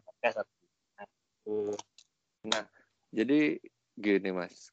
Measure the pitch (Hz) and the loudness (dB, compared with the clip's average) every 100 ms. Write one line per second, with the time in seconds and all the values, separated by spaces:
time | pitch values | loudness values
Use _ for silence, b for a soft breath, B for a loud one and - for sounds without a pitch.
0 | - - 117 107 - _ _ _ _ - | -14 -4 -2 -2 -8 _ _ _ _ -20
1 | 101 _ _ _ - 107 104 101 - - | -20 _ _ _ -6 -4 -2 -6 -10 -20
2 | - _ _ _ 110 107 101 _ _ _ | -20 _ _ _ -2 -2 -2 _ _ _
3 | _ - 113 147 151 - - _ _ - | _ -2 4 4 4 0 -8 _ _ -4
4 | 107 98 95 92 85 - - | 2 2 2 -4 -6 -12 -20